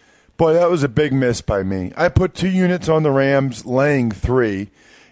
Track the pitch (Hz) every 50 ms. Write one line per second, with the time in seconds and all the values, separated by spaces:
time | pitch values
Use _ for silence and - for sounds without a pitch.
0 | _ _ _ _ _ _ _ - 165 160 156 170 175 170 180 165 139 139 110 131
1 | 151 147 131 135 131 123 117 - - - 110 98 95 95 98 95 90 87 - -
2 | 165 175 - - 185 180 - - 175 190 185 185 185 180 180 180 - 160 160 156
3 | 156 151 135 135 135 135 139 139 139 135 120 - - 110 123 131 139 147 147 135
4 | 120 117 104 95 - - 123 127 120 110 101 95 104 104 _ _ _ - - -
5 | - _